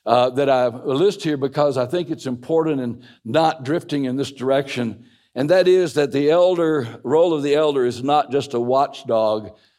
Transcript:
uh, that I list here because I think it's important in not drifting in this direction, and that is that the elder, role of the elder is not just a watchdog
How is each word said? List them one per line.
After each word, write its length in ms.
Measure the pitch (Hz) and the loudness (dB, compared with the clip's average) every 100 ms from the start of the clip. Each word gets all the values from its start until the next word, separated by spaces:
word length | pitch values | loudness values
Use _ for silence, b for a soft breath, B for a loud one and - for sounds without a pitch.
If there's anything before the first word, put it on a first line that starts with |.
| - | 0
uh, 240 | 120 127 | 2 2
that 180 | 127 139 | 2 2
I 200 | 131 123 | 2 2
list 540 | 123 151 135 196 202 | -2 -4 0 0 0
here 140 | 156 147 | -4 -2
because 400 | 135 151 147 131 | -2 0 0 0
I 100 | 120 | -2
think 240 | 180 170 | -2 -4
it's 160 | 156 135 | -6 -6
important 540 | 123 - 165 160 139 | -8 -2 0 0 -2
in 240 | 123 113 B B | -4 -8 B B
not 400 | 113 147 156 139 | -4 0 0 0
drifting 400 | 127 170 170 143 | -4 -4 -4 -4
in 120 | 131 127 | -2 -4
this 160 | 139 | -6
direction, 720 | - 127 139 139 127 117 101 b b b | -6 -2 0 -2 -4 -6 -8 b b b
and 160 | 123 151 | -4 0
that 180 | 185 180 | 2 4
is 260 | 185 170 | 4 2
that 180 | 143 143 | 0 0
the 180 | 139 143 | 0 2
elder, 720 | 170 180 175 160 156 117 113 | 4 4 2 0 0 -4 -8
role 320 | 123 151 180 | 0 2 4
of 80 | 151 | 2
the 120 | 143 | 0
elder 300 | 147 151 139 | 2 2 2
is 180 | 123 117 | 0 -2
not 280 | 135 147 139 | 0 0 0
just 240 | 139 120 | -2 -2
a 60 | 120 | -2
watchdog 960 | 120 131 139 - 123 113 110 107 104 - b | 0 2 0 -2 -2 0 2 0 -6 -16 b